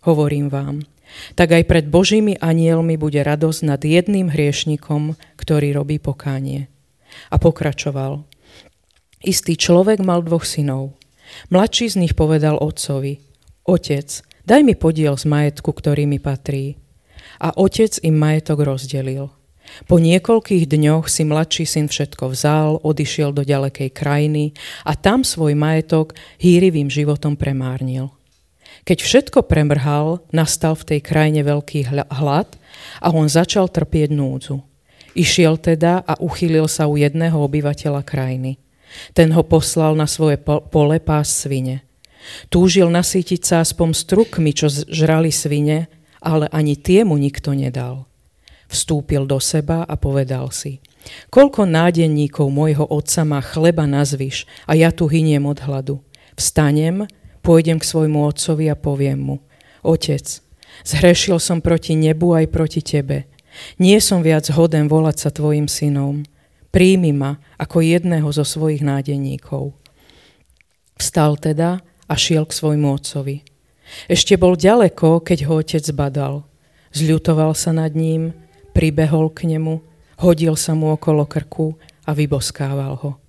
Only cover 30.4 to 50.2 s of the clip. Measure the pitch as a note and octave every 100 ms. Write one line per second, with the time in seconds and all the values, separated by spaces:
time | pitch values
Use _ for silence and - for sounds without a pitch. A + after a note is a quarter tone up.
30.4 | D#3 - D#3+ D#3+ - D3+ D3 D#3 D#3 D3+
31.4 | C#3+ D3 C#3+ D#3 B2+ C#3 - C3 D3 C#3+
32.4 | - - _ - - - E3+ D#3+ D3+ D3+
33.4 | F#3 G#3 F#3 E3+ D3 D#3+ D3 D3 C3+ C3
34.4 | - C#3 - _ _ _ - - F3 -
35.4 | E3 D#3+ E3+ D#3+ E3+ F3+ F3+ D#3 E3 -
36.4 | E3+ D#3+ D#3 - D3+ D3 D3 D3+ E3 D#3+
37.4 | C#3+ D3+ C#3+ D3 D3+ C#3+ C#3 C#3 C3 B2+
38.4 | C3 C3+ _ _ _ - - - E3 D#3+
39.4 | D#3 D#3+ - - D#3 D#3 D3+ - D#3 C#3+
40.4 | C#3+ D3 - D#3+ D3 D#3+ D#3 D3+ D3 -
41.4 | C#3 C#3 C3 C3+ _ _ _ _ - -
42.4 | - F3 F#3 F3+ F3 E3+ F3 F#3+ E3+ F3
43.4 | - E3+ E3 - E3 D#3+ - G3 A3+ -
44.4 | D#3 C#3+ D3+ C#3+ D3 D#3+ D#3 D#3+ D#3+ -
45.4 | D3 D3 D3 D#3 E3 _ _ _ - D#3
46.4 | D3+ D#3 D3+ C#3+ - F#3 A3+ D3+ C#3 C#3+
47.4 | - C#3 C3+ B2+ B2 C3 C3 _ _ _
48.4 | _ - _ - - D3+ C#3+ D3 C3+ C3+
49.4 | - D#3 D3 E3 E3 D3+ C#3+ C#3